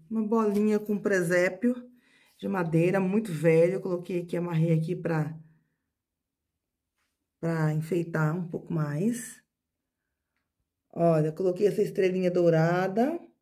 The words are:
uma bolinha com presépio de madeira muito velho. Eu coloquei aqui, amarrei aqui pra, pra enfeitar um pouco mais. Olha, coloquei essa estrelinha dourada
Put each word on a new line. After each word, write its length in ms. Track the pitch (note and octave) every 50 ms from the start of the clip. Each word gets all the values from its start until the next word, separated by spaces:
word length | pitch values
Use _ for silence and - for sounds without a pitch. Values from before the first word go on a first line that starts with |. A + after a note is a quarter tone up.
| - -
uma 140 | A3 A3 G#3+
bolinha 560 | G#3 A#3 A3+ A3 G#3 G3 G#3 G#3 G#3+ G#3+ G#3
com 180 | G#3 G#3 G#3
presépio 760 | G#3 - G#3+ G3+ F#3 F3+ E3 F3+ F3 F3+ F#3+ F#3 - - A#3+ B3 B3 - - - _ _ _ _ _ _ _ _ _
de 80 | -
madeira 540 | G3 G3 F#3+ F3 E3 D#3 D#3+ E3 F3+ F#3 G3
muito 320 | F#3+ F#3 F#3+ A3 A3+ G#3+ E3
velho. 400 | D3 D3+ E3+ D#3+ D#3+ E3+ F3+ F#3+
Eu 80 | F3+
coloquei 420 | - F#3+ F3+ F3 F3 - F#3+ F3 E3+
aqui, 140 | F3 -
amarrei 420 | F3 E3+ F3 E3+ D#3+ D#3+ E3 D#3+ D#3+
aqui 160 | D#3+ E3 F3+
pra, 420 | D#3+ - E3+ E3 D#3 D3+ D3+ - - - _ _ _ _ _ _ _ _ _ _ _ _ _ _ _ _ _ _ _ _ _ _ _ _ _ _ _ _ _ _ _ _ _ _ _ _ _ _ _
pra 320 | - E3 E3 D#3+ D#3 D3+ D3+
enfeitar 600 | D#3 D#3 - F#3+ F3 E3 E3 E3 D#3+ D#3 D3+ D#3
um 140 | F#3 F3+
pouco 260 | - - - - - E3+
mais. 720 | E3 D3+ D3 C#3+ D3 F#3 A3+ B3 - - - - - _ _ _ _ _ _ _ _ _ _ _ _ _ _ _ _ _ _ _ _ _ _ _ _ _ _ _ _ _ _ -
Olha, 400 | - E3+ E3+ E3 D#3 D3+ D#3 D#3
coloquei 340 | - F#3 F#3 F3+ F3+ G#3
essa 160 | G3+ E3+ A3 G3+
estrelinha 480 | E3 - - F#3+ F#3 F3+ F#3 F#3 F3+
dourada 880 | F3 F3+ F3 E3+ E3 D#3+ D#3+ E3+ F3 F3+ F#3 F#3+ F#3+ G#3+ A#3+ C#4+ E4+ F4 - - _ _